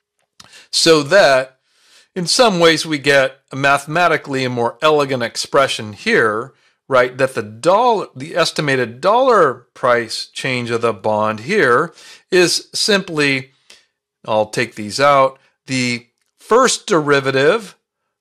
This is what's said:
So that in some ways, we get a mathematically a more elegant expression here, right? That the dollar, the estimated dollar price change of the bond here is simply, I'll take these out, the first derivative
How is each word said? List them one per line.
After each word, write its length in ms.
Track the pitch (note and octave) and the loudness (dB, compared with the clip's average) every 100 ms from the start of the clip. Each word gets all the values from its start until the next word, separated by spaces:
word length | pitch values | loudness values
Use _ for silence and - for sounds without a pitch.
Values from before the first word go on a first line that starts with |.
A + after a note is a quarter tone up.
| _ _ _ _ - - - | _ _ _ _ -20 -20 -8
So 320 | - E3 D#3+ | -2 2 2
that 560 | C#3 F#3+ E3 C3 C3+ _ _ _ _ _ _ | 4 4 4 4 0 _ _ _ _ _ _
in 120 | - E3+ | -8 -4
some 340 | - A#3+ F3+ | 2 2 4
ways, 260 | E3+ D#3 E3 | 2 2 -2
we 120 | D3+ | -4
get 420 | C3+ C#3 C3+ - _ | 2 2 2 -4 _
a 60 | C3+ | -4
mathematically 880 | C#3 C#3 - D#3 F3 D3+ D3 C3+ | 0 0 0 -2 0 0 -4 -6
a 60 | C3 | -4
more 280 | B2 A#2 - | -2 -4 0
elegant 420 | D#3 D3+ C#3 C3 | 0 2 0 -2
expression 720 | A#2 - - D3 C3+ - A2 | -6 -8 -2 0 0 -2 -10
here, 600 | G#2 - A3 A2+ G#2+ C3+ _ _ _ - | -10 -2 0 0 -2 -8 _ _ _ -2
right? 300 | C3 B2+ B2+ | 0 0 0
That 160 | C3 | -4
the 80 | - | -4
dollar, 640 | G#2 A2 D#3 G3 B3 G#3+ D#3 | -10 -4 0 2 2 0 -4
the 220 | - D#3 F3 | -12 -8 -4
estimated 640 | D#3+ - D3+ C3+ A#2+ A#2 | -4 -2 -2 -2 -2 -4
dollar 680 | F3 A3+ C4+ A3 D3+ A#2 _ | 0 2 2 4 2 0 _
price 520 | - C3 A#2+ A2+ - - | -4 0 0 -2 -10 -12
change 440 | - C#3 B2+ A#2 | -10 -6 -6 -4
of 120 | A#2 | -2
the 100 | A#2 | -2
bond 480 | G#2 G#2+ G#2+ G#2+ A2 | -2 -2 -2 -2 -4
here 520 | A#2 G#3 C#3+ B2 D#3+ - - - _ | -4 0 2 2 0 -8 -20 -20 _
is 380 | F#3 E3+ - - | 2 2 0 -6
simply, 800 | - - G3+ F#3+ D#3 C#3+ C3+ C3 _ _ - _ _ _ _ | -6 -2 -2 -2 -2 -2 -2 -6 _ _ -20 _ _ _ _
I'll 220 | - A2 G#2+ | -4 -2 -2
take 300 | - A#2 - | -4 -6 -8
these 240 | G#2 G2+ | -10 0
out, 400 | C#3+ C#3 C3+ - _ _ - | 2 4 2 -2 _ _ -8
the 400 | C3 B2 A#2+ - _ _ _ | -4 -4 -6 -10 _ _ _
first 500 | - A3+ B3 - - | 0 2 2 0 -2
derivative 920 | F3+ C#3+ C#3+ C3+ C3+ C#3+ G#3+ F#3+ - _ _ _ _ | -2 2 0 2 2 2 0 -4 -18 _ _ _ _